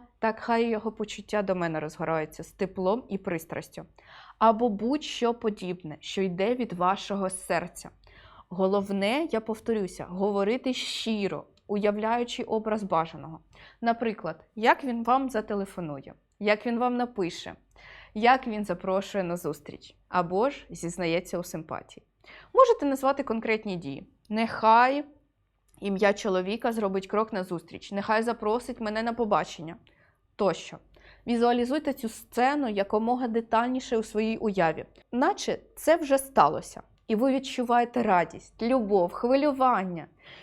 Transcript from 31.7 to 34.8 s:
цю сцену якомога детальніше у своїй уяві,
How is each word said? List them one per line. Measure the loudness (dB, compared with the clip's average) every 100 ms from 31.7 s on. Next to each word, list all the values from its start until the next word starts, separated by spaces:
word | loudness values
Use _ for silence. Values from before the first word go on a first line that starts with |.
| 0 -2
цю | -4 -6
сцену | -10 -8 0 2 2 0
якомога | 0 0 0 0 0 0
детальніше | -2 0 0 2 -2 -2 -2
у |
своїй | -2 -2 0 0
уяві, | -2 2 2 0